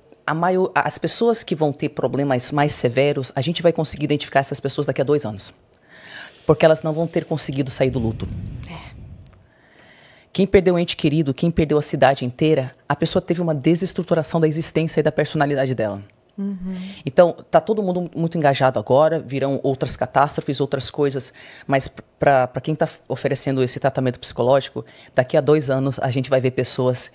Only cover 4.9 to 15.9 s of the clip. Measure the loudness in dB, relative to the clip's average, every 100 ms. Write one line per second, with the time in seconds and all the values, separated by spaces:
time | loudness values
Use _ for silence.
4.9 | 0 0 0 -2 -8 -10 -14 _ _ _
5.9 | -20 -20 -18 -20 -4 0 4 4 4 0
6.9 | -2 -2 -4 -4 -6 -4 -4 -2 0 0
7.9 | 0 -2 -4 -8 -8 -10 -12 -12 -14 -16
8.9 | -18 -20 -20 -20 -20 _ _ _ _ -20
9.9 | -20 -20 -20 _ -2 4 4 4 2 0
10.9 | 0 0 2 0 0 0 0 2 2 0
11.9 | 4 4 4 -2 0 2 2 -2 -8 -6
12.9 | -2 0 0 -2 -2 -2 0 2 0 -2
13.9 | -4 -2 0 0 0 0 0 -2 -2 0
14.9 | 0 0 0 -2 0 0 0 0 -2 -4